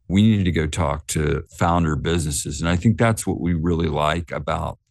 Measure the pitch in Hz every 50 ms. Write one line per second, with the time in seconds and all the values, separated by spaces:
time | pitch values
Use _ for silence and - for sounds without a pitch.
0 | _ - 87 98 107 113 110 101 92 90 78 80 78 78 78 - 82 71 71 73
1 | - - - 80 76 73 73 73 - - - - 92 87 85 87 85 78 78 69
2 | 67 82 82 85 78 76 71 - - 78 73 71 82 85 87 90 - 113 107 -
3 | 120 113 113 - - 98 85 - - 87 87 82 78 87 85 80 87 80 76 73
4 | 76 76 78 85 85 - - 73 71 80 80 82 78 69 - - _ _